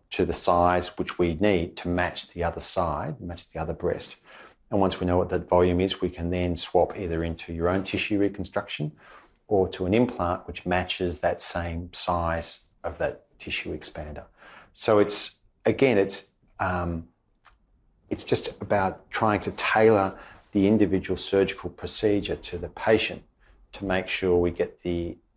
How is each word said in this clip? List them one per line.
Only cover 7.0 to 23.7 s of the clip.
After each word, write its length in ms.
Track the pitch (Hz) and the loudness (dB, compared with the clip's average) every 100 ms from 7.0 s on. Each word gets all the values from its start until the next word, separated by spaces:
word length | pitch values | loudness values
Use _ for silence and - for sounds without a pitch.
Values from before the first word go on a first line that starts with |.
| 90 82 | -6 -2
into 300 | 85 82 - | -4 -6 -8
your 160 | 82 85 | -2 0
own 160 | 95 | 0
tissue 340 | 95 98 - 101 | -2 -4 -2 0
reconstruction 760 | 101 98 92 104 - - 151 - - - _ _ _ | 0 -2 -6 -6 -6 -8 -8 -8 -20 -20 _ _ _
or 220 | 101 92 | 2 2
to 160 | - | -2
an 100 | 90 | 0
implant 520 | 107 123 - 87 92 - | 2 2 0 -4 -4 -6
which 200 | 82 90 | -10 -2
matches 540 | 90 90 - 90 82 | -2 0 -2 -4 -2
that 220 | 85 - | -2 -2
same 500 | - 87 85 85 87 | -4 -4 -6 -8 -8
size 680 | - - 87 82 82 82 - _ _ | -8 -2 -2 0 -2 -4 -8 _ _
of 140 | - - | -12 -4
that 280 | 156 - _ _ | -4 -6 _ _
tissue 380 | - - - 80 | -8 -8 -6 -10
expander. 480 | - - 76 73 - _ - - - | -10 -12 -12 -12 -16 _ -20 -20 -18
So 260 | - - 104 | -4 4 6
it's, 380 | 101 - - - _ _ - | 6 2 -2 -6 _ _ -2
again, 320 | 110 135 107 | 4 4 6
it's, 340 | 98 - - _ _ _ | 4 0 -4 _ _ _
um, 480 | 92 90 90 85 85 _ _ _ _ _ _ _ _ _ _ | -2 -2 -2 -6 -8 _ _ _ _ _ _ _ _ _ _
it's 140 | - | -8
just 240 | - 127 - - | -2 -2 -2 -12
about 500 | 98 104 95 - _ | -2 0 0 -4 _
trying 300 | - 110 104 | -2 0 0
to 120 | - | -2
tailor 680 | 95 - 110 113 107 95 - - - _ | -4 0 6 6 6 4 -2 -18 -20 _
the 160 | 104 98 | 2 4
individual 500 | 110 98 92 92 90 | 6 4 2 -2 -6
surgical 540 | - 98 95 - 87 | 0 2 2 0 -10
procedure 640 | - 87 - 110 104 95 85 | -8 -6 -2 0 0 -2 -8
to 220 | - 87 | -8 -10
the 100 | 80 | -10
patient 540 | - - 110 - - - _ _ _ _ | -6 2 2 2 -6 -16 _ _ _ _